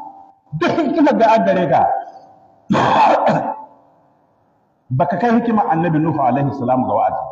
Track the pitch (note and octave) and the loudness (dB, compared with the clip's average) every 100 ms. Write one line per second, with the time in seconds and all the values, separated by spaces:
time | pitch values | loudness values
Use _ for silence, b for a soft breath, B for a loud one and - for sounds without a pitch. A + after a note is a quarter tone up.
0 | - - - _ _ D#3 E4 - D4 E4+ | -10 -20 -20 _ _ -4 -2 0 0 2
1 | D4+ G#3+ A3 A3+ G3 F3+ E3+ D#3 - - | 2 4 4 4 2 0 2 2 2 -2
2 | - - - _ _ _ - - - - | -8 -16 -20 _ _ _ -4 -2 2 4
3 | - - - - - - - - _ _ | 4 2 2 0 -2 -8 -14 -20 _ _
4 | _ _ _ _ _ _ _ _ - B2+ | _ _ _ _ _ _ _ _ -8 -4
5 | C#3 G3 A#3+ A#3 A#3 G#3+ G3 E3 E3+ D#3 | -2 -2 0 0 0 -2 0 -2 0 0
6 | D#3+ D3+ C3 B2+ C#3 - A#2+ B2+ A2+ G#2+ | -2 -2 -2 0 -2 -4 -2 -2 0 -2
7 | - - - | -2 -4 -8